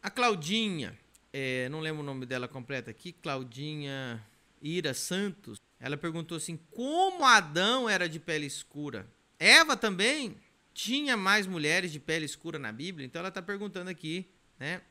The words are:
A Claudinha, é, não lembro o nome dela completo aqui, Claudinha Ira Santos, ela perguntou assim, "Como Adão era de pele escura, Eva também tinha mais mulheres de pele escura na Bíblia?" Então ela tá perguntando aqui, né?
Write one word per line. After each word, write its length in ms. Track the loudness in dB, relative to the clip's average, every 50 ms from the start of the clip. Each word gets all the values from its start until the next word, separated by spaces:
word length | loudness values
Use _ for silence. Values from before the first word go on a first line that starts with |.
A 80 | -10 -8
Claudinha, 880 | -2 2 4 4 4 2 0 0 0 2 2 0 -2 -4 -6 -8 -10 -14 _ _ _ -20 _ _
é, 360 | -8 -4 -4 -2 -2 -2 -2 -4
não 100 | -4 -4
lembro 220 | -4 -4 -4 -4
o 40 | -6
nome 200 | -8 -8 -8 -6
dela 220 | -6 -4 -4 -4
completo 420 | -6 -8 -12 -10 -6 -8 -8 -6 -8
aqui, 220 | -14 -14 -14 -16
Claudinha 1120 | -16 _ -8 -6 -6 -6 -6 -10 -10 -10 -8 -8 -8 -8 -8 -8 -6 -6 -6 -8 -8 -10 -12 -16 _ _ _ _ _ _
Ira 320 | -8 -4 -4 -2 -2 -2 -2
Santos, 680 | -2 -4 -4 -2 -2 -2 -2 -4 -8 -14 -16 -16 -16 _ _ _ _
ela 180 | -8 -8 -6
perguntou 400 | -4 -4 -4 -4 -4 -6 -6 -8
assim, 200 | -8 -6 -8 -8 -10 -12 _
"Como 540 | -8 -6 -4 0 4 4 4 4 4 4 8
Adão 640 | 8 8 8 6 4 0 2 4 4 4 2 2 2
era 180 | 2 2 2
de 120 | 0 -4 -6
pele 260 | -4 -4 -2 -2 -2
escura, 600 | -4 -8 -10 -12 _ -10 -8 -8 -6 -8 -8 -12 -12 _ _ _ _ _
Eva 380 | _ 8 10 10 10 10 8 4
também 640 | 2 2 -2 0 2 2 2 2 0 -4 -6 -8 -12 _ _ _ _ _ _ _
tinha 440 | -8 -4 -2 -2 0 2 0 0
mais 280 | 2 4 4 4 4 4
mulheres 460 | 0 -2 0 2 2 2 2 2 0
de 80 | -6 -8
pele 260 | -4 -2 -2 -2 -2
escura 320 | -6 -10 -10 -10 -10 -10
na 140 | -8 -8 -8
Bíblia?" 340 | -8 -8 -8 -10 -8 -10 -12
Então 140 | -10 -8 -8
ela 120 | -8 -6
tá 100 | -8 -8
perguntando 480 | -8 -8 -8 -6 -6 -8 -8 -8 -8 -8
aqui, 360 | -10 -8 -8 -6 -6 -6 -8 _ _ _ _ _ _
né? 240 | _ -8 -8 -8 -8 -10 _